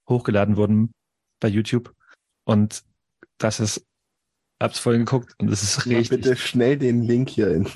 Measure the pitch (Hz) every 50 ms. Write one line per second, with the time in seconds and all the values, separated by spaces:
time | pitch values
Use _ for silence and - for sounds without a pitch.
0 | _ - 123 123 - - 107 101 101 104 107 98 104 101 107 107 110 113 - _
1 | _ _ _ _ _ _ _ _ - 113 98 107 110 - - 123 120 - - _
2 | _ _ _ _ _ _ _ _ _ - 110 104 107 107 - - - _ _ _
3 | _ _ _ _ - - _ - - 110 107 - 113 104 - - - _ _ _
4 | _ _ _ _ _ _ _ _ _ _ _ - 120 117 - - - 123 117 117
5 | 117 110 - 131 120 - - - - 107 107 101 - 98 - - - 123 120 117
6 | 117 113 131 123 - 131 127 117 - - - 127 120 123 143 139 143 123 117 120
7 | 117 113 120 120 131 131 - - 107 95 85 82 101 - -